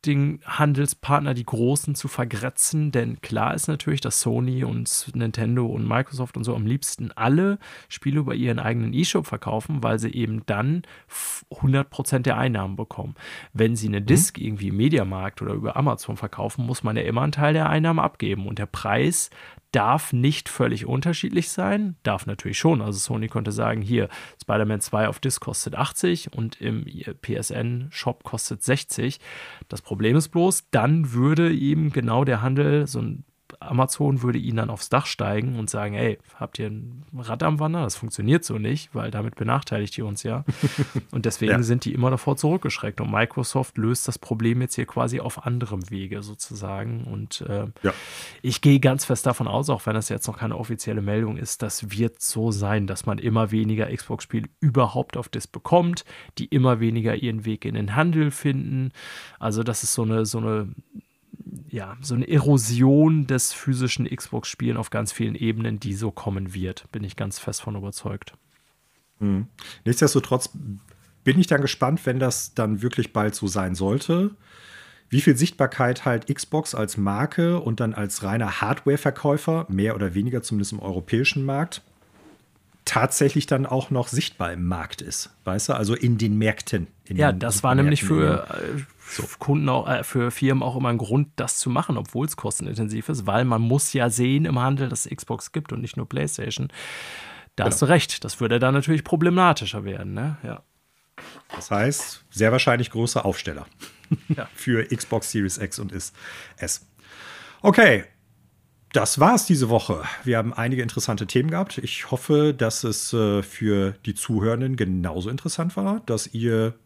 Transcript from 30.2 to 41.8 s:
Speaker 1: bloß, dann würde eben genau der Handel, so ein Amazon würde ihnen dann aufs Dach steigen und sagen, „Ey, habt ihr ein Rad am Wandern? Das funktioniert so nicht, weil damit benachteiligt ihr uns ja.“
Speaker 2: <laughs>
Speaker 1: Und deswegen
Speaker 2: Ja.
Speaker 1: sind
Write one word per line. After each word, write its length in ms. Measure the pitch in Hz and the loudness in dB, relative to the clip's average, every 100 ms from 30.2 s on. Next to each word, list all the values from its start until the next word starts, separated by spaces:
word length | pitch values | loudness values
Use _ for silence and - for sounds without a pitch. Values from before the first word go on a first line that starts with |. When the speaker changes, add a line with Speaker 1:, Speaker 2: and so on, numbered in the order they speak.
| 156 | 4
Speaker 1:
bloß, 360 | 170 175 190 - | 2 2 2 0
dann 420 | 135 113 160 147 | 2 4 4 4
würde 360 | 120 135 156 170 | 4 4 6 4
eben 360 | 165 135 151 156 | 4 2 2 2
genau 360 | 143 120 113 139 | 0 2 2 2
der 160 | 117 | 2
Handel, 440 | 127 135 147 147 139 | 2 2 4 4 2
so 140 | 131 | -2
ein 240 | 113 131 - _ _ - | -4 -6 -12 _ _ -18
Amazon 600 | - 123 131 - 147 135 | -2 2 2 2 2 2
würde 160 | 123 120 | 2 0
ihnen 180 | - 113 | 0 -2
dann 140 | 113 | -2
aufs 180 | 107 - | -4 0
Dach 160 | 123 | 0
steigen 540 | 147 - 104 104 123 120 | 0 -4 -2 0 -2 -4
und 100 | 107 | -4
sagen, 260 | 107 104 | -4 -4
„Ey, 240 | 104 117 104 _ - | 0 0 -2 _ -12
habt 220 | 117 - | -12 -6
ihr 100 | 110 | -8
ein 360 | 107 117 123 147 | -8 -12 -14 -14
Rad 280 | 131 113 117 | -12 -8 -2
am 160 | 160 151 | 0 2
Wandern? 240 | 156 170 | 0 0
Das 140 | 127 - | -2 -4
funktioniert 480 | 113 - 104 165 | -8 -2 4 4
so 120 | - 110 | 2 -4
nicht, 360 | 107 143 - | -2 -2 -4
weil 160 | - 113 | -6 -4
damit 240 | 107 110 | -4 -6
benachteiligt 640 | - 113 131 - 110 104 - | -4 0 0 0 -4 -4 -6
ihr 80 | 110 | -6
uns 160 | 101 | -6
ja.“ 240 | 113 120 147 - 143 - | -6 -4 -4 0 -2 0
Speaker 2:
<laughs> 340 | 139 127 - | -4 -4 -6
Speaker 1:
Und 160 | - 113 | -4 -2
deswegen 260 | - 110 | 0 2
Speaker 2:
Ja. 100 | 101 | 2
Speaker 1:
sind 220 | 113 120 | 4 0